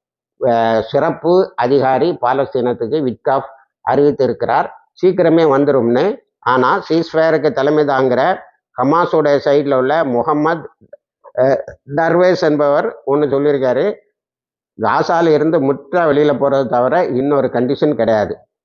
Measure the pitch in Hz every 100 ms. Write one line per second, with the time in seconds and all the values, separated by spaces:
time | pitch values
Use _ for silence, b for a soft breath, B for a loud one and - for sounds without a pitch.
0 | _ _ _ - 135 117 113 113 107 143
1 | 160 - 160 180 190 - 123 139 131 131
2 | 160 - 120 135 131 127 123 120 113 156
3 | 131 107 - 135 - - b _ - 131
4 | 147 135 123 113 117 135 175 - _ _
5 | 185 180 175 165 160 135 143 135 117 120
6 | 185 269 _ _ - 127 127 185 - 160
7 | 165 160 160 156 147 135 139 151 143 131
8 | 131 123 156 196 - _ _ - 127 165
9 | 170 160 147 143 147 143 139 131 131 156
10 | 147 120 117 147 156 165 - _ 110 -
11 | _ _ - - 131 131 - - - 143
12 | 165 175 180 175 160 147 147 143 - -
13 | - 143 147 135 147 143 131 123 196 -
14 | _ _ _ _ _ _ _ - 104 135
15 | 160 170 170 147 151 165 135 139 - 175
16 | 165 143 151 127 139 135 127 120 123 123
17 | - 123 139 143 127 123 123 139 151 117
18 | 113 110 98 - _ _